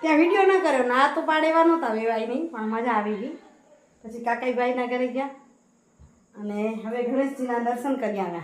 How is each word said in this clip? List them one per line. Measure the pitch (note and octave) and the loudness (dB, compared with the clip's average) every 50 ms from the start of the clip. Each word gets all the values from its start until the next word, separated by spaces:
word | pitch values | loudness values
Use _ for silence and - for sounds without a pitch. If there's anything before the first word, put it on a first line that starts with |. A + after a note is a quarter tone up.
ત્યાં | - D#4 D#4+ | 2 4 4
વીડિયો | D4 E4 F4 F#4+ G#4 G4 | 4 4 4 4 4 6
ન | F#4+ F#4+ F#4+ | 6 6 4
કર્યો, | E4 D#4+ C#4 C4 B3 | 4 2 2 2 2
ના | B3 B3 B3+ C#4 D4 D4 | 2 4 4 4 4 2
તો | D#4+ D4+ | 0 0
પાડે | C#4 D#4 D#4 D#4 D#4+ | 0 2 2 2 2
એવા | D#4+ E4 E4 | 4 6 6
નહોતા, | E4 E4 D#4 - A#3+ A3 | 6 4 2 0 -2 -2
વેવાય | A3 A3 A3+ A3+ A3 A3 | -2 -2 0 -2 -2 -2
નહીં, | A3+ B3 C#4 E4 E4+ | -4 -4 -4 -6 -6
પણ | - A#3 A3 | -8 -6 -6
મજા | A3 A3 A3+ A#3 B3 | -4 -4 -2 -2 0
આવી | A#3 G#3+ G#3 G#3 G#3+ | 0 0 0 -2 -4
ગઈ. | G3 G#3+ C#4+ E4 - - - - _ _ _ - _ _ _ _ _ _ | -6 -6 -8 -10 -12 -16 -20 -20 _ _ _ -20 _ _ _ _ _ _
પછી | A3+ A3+ A#3 A#3 | -16 -14 -8 -4
કાકાઈ | A#3+ A#3 A#3 B3 B3+ B3 | -4 -4 -2 -2 -2 0
ભાઈના | A#3+ B3 B3 B3+ B3+ B3 | 0 0 0 0 -2 -2
ઘરે | A#3 B3 B3 B3+ B3 | -2 -2 -2 -2 -2
ગયા | A3 C4 C4+ C#4 - - - _ _ _ _ _ _ _ _ _ _ _ - - _ _ _ _ _ G#3 | -2 -4 -6 -6 -8 -14 -20 _ _ _ _ _ _ _ _ _ _ _ -20 -20 _ _ _ _ _ -12
અને | G#3 G#3 G3+ G#3 G#3+ A3 A3+ G#3+ - | -10 -8 -4 -2 -2 -2 -4 -4 -8
હવે | A3+ A#3 B3 B3 | -6 -4 -4 -2
ગણેશજીના | A#3+ C4+ C4 C#4 C4+ C4 - B3+ B3 A#3+ A#3+ | -2 0 0 0 -2 -2 -6 -6 -4 -2 -2
દર્શન | A#3 A#3+ A#3+ A#3+ A#3+ C#4 C4+ | 0 -2 -2 -2 -2 -4 -4
કરી | A#3+ A3+ G#3 G3+ G3 | -2 -2 -4 -4 -4
આવ્યા. | F#3+ F3 E3+ E3+ | -4 -6 -6 -8